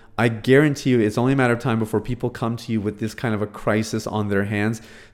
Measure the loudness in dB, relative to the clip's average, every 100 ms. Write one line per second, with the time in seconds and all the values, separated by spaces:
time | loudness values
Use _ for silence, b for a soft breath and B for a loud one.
0 | B 0 0 0 4 6 6 2 2 2
1 | 2 2 2 2 2 0 0 -2 0 -2
2 | -2 -4 -6 -4 -4 -4 -4 -2 -2 -4
3 | -6 -4 -4 -2 -4 -4 0 0 0 -4
4 | -4 -4 0 0 0 0 -2 -4 B B
5 | B